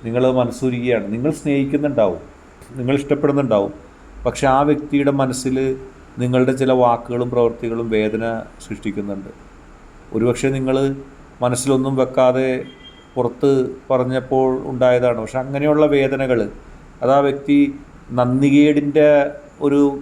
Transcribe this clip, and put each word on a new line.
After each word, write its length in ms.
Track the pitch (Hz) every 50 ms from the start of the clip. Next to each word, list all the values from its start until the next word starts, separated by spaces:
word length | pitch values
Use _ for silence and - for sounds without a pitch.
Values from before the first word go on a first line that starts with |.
| 123
നിങ്ങളത് 280 | 113 117 123 131 127 127 127
മനസ്സുരുകിയാണ്. 640 | 120 117 113 - 131 127 123 120 120 123 117 107 98 101 107
നിങ്ങൾ 160 | 117 127 156 151 -
സ്നേഹിക്കുന്നുണ്ടാവും, 800 | - 151 139 139 135 139 147 139 147 143 131 117 107 95 85 82 - - - - - - - - - - 123 131
നിങ്ങൾ 160 | 120 127 139 139
ഇഷ്ടപ്പെടുന്നുണ്ടാവും, 720 | 143 143 147 143 156 143 139 143 135 117 110 101 98 98 - - - - - - - - - - -
പക്ഷെ 180 | 123 117 - 143 135 131
ആ 40 | 135 147 147
വ്യക്തിയുടെ 440 | 147 147 147 - 147 143 143 139 135 139
മനസ്സിൽ 360 | 135 127 117 - - 135 131 131 131 131 131 135 - - - - - - - 123
നിങ്ങളുടെ 320 | 123 123 127 127 127 131 131 131
ചില 120 | 135 131 127 127
വാക്കുകളും 460 | 123 120 117 117 120 - 120 120 120 123 123
പ്രവൃത്തികളും 540 | 120 120 113 117 - 123 113 117 117 117 113 110
വേദന 280 | 107 107 107 107 110 113 117 113 113 - - - - -
സൃഷ്ടിക്കുന്നുണ്ട്. 640 | - 107 - - 110 101 104 101 101 98 95 95 - - - - - - - - - - - - - - - - - -
ഒരുപക്ഷെ 320 | 110 117 123 120 - - 135 135 135
നിങ്ങൾ 180 | 131 131 131 135 139 139 139 139 - - - - - - - - 123
മനസ്സിലൊന്നും 500 | 123 123 120 - 139 135 131 131 135 135 131
വെക്കാതെ 460 | 127 127 131 131 127 127 123 131 131 131 127 131 - - - - - - - - - - -
പുറത്ത് 360 | 127 123 120 - - 147 139 139 131 127 127 - - - -
പറഞ്ഞപ്പോൾ 580 | 131 127 123 127 127 131 127 - 139 131 131 131 127 131 - 143
ഉണ്ടായതാണ്. 480 | 131 123 127 127 123 123 123 123 117 113 110
പക്ഷെ 160 | 110 - 131 131
അങ്ങനെയുള്ള 400 | 139 139 139 143 151 147 151 151 147 143
വേദനകൾ 440 | 139 135 131 139 131 135 127 123 113 101 - - - - - - - - - - -
അത് 100 | - 127 135 143
ആ 20 | 143
വ്യക്തി 320 | 139 135 139 - 143 143 143 143 139 - - - - - - - - 120 123
നന്ദികേടിൻ്റെ 920 | 123 123 127 135 143 143 139 147 147 151 143 147 143 143 139 156 151 151 147 143 139 147 143 - - - - - 147
ഒരു 120 | 143 139 143 143 139 139 139